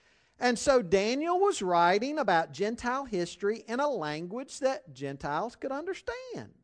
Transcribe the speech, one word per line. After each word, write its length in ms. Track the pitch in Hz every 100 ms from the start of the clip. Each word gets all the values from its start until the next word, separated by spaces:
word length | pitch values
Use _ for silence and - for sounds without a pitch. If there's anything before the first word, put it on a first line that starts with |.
| _ _ _ _
And 160 | 247 240
so 260 | - 262
Daniel 580 | 185 196 208 262 320 359
was 220 | 403 -
writing 580 | 190 175 170 196 254 302
about 320 | 226 170 160
Gentile 520 | 139 202 233 240 262
history 600 | 277 208 175 - 202 226 -
in 140 | 240
a 80 | 294
language 720 | 247 151 151 175 226 285 -
that 340 | 262 262 -
Gentiles 640 | 127 139 139 156 151 214 -
could 160 | 277
understand. 800 | 269 349 370 - 480 523 453 101 _